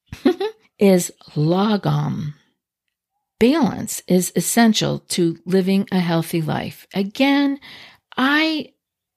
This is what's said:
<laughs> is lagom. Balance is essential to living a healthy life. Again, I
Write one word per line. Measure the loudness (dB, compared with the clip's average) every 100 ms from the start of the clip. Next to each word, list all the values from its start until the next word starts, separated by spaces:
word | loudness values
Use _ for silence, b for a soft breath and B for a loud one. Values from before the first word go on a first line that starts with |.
| _ -4
<laughs> | -2 0 -4 -8 _ _
is | 4 4 0 -10 -10 -4
lagom. | 0 0 0 -2 -2 -2 -4 -6 -8 -12 _ _ _ _ _ _ _ _ _ _
Balance | 2 4 0 -2 -8 -12 0
is | 0 2 -2
essential | 0 4 4 4 0 -4 -6
to | -2 -2 -2 -2
living | 0 2 0 0
a | -2
healthy | 0 -2 -2 -4
life. | -4 -4 -8 -12 -10 -6
Again, | -6 -2 0 2 0 -2 B B B B _ -4
I | 0 0 0 -4 -8 _ _ _ _